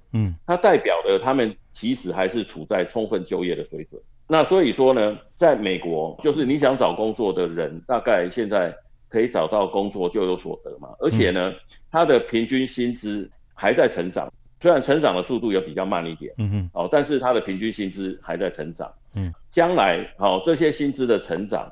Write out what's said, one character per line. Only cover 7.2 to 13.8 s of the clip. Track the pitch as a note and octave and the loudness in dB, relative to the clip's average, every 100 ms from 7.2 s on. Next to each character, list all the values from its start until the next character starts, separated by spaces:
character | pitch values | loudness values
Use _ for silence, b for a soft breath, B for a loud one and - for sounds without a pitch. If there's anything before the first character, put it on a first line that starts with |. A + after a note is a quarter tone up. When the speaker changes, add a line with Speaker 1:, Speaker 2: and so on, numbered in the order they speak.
| G#2+ | -2
Speaker 2:
的 | F#2 F2 | 0 -2
人， | E2 D#2 E2 - | -2 -6 -6 -4
大 | A#2+ | -2
概 | A2+ G2+ F2+ | 2 0 0
现 | G#2 G#2+ | -2 -2
在 | G2+ E2+ - - - _ | 0 -2 -4 -18 -20 _
可 | A2+ | 0
以 | A#2+ | 0
找 | A2 D#2+ | 0 0
到 | G#2+ F#2+ | 0 0
工 | G2+ G2+ | 0 -2
作 | G2 F2 | -2 -2
就 | G#2+ F#2 | 0 0
有 | F2+ | -2
所 | E2+ D#2 | -6 -12
得 | - C2+ | -12 -16
嘛。 | C2+ - | -18 -4
而 | C#3+ | 0
且 | A2 G2+ | 2 2
呢， | F#2 F#2 | 2 -2
Speaker 1:
嗯。 | - - b - | -4 -16 b -4
Speaker 2:
它 | D#3+ | 2
的 | E3 B2+ | 4 4
平 | - A2+ A#2 | 4 -2 0
均 | C3 C3 | 0 -2
薪 | - A#2+ | -2 -4
资 | A#2+ G#2+ G#2 F#2+ - - | -4 -6 -6 -8 -14 -20
还 | - G2 | -2 0
在 | B2 | 4